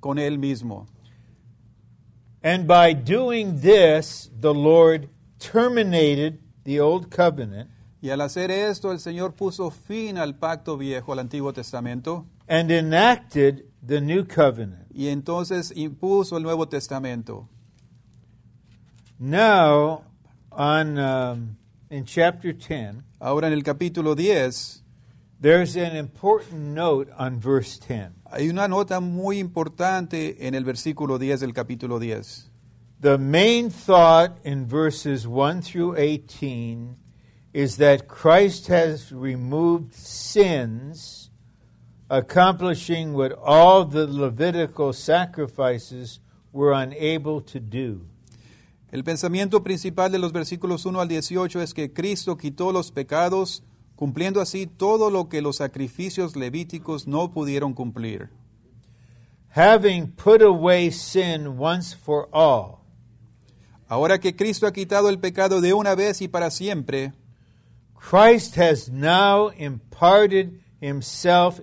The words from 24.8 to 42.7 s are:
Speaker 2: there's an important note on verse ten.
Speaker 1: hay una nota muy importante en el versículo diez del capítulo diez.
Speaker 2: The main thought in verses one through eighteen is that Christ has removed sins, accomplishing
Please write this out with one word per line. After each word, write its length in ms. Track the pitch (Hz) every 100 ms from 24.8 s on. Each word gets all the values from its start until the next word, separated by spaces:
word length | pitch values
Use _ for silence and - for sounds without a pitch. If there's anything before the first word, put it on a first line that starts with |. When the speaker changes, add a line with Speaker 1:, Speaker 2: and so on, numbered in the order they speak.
| _ _ _ _ _ _
Speaker 2:
there's 360 | 147 170 175 175
an 180 | 175 156
important 800 | 143 - 196 214 214 160 147
note 340 | 151 170 139 139 -
on 220 | 131 127
verse 400 | 113 135 104 -
ten. 360 | - 117 92 - _
Speaker 1:
hay 180 | 127 156
una 180 | 180 202
nota 340 | 185 190 185
muy 380 | 180 175 196 202
importante 1080 | 185 170 160 - 180 185 165 165 156 - 127
en 80 |
el 100 | 135
versículo 540 | 131 120 156 151 147 131
diez 220 | 135 135
del 120 | 131
capítulo 480 | 120 120 123 127 120
diez. 480 | 117 107 104 - - _ _ _ _ _
Speaker 2:
The 180 | 143 139
main 520 | 135 160 214 233 233
thought 680 | - - 185 165 165 175 175
in 220 | 151 139 123
verses 600 | 147 156 147 151 135 113
one 340 | 123 143 180
through 340 | 170 180 175 165
eighteen 1000 | 147 151 - - 143 120 117 117 120 127 _ _ _ _ _
is 240 | - 139 -
that 320 | 147 139 -
Christ 600 | - 160 175 202 185 -
has 440 | 175 165 156 -
removed 800 | 131 131 127 123 151 170 170 127
sins, 1300 | - - - - 214 190 151 117 113 139 160 - - - _ _ _ _ _ _ _ -
accomplishing 1040 | 135 113 180 185 180 180